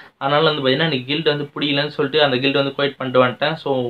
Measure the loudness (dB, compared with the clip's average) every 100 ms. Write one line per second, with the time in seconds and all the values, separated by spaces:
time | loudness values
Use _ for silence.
0 | -20 _ 0 2 2 2 0 2 0 -2
1 | -4 -2 0 -2 -4 -4 -2 0 -2 -2
2 | -2 2 2 2 0 0 -2 -2 -4 -2
3 | 0 2 2 2 -4 -2 -4 -2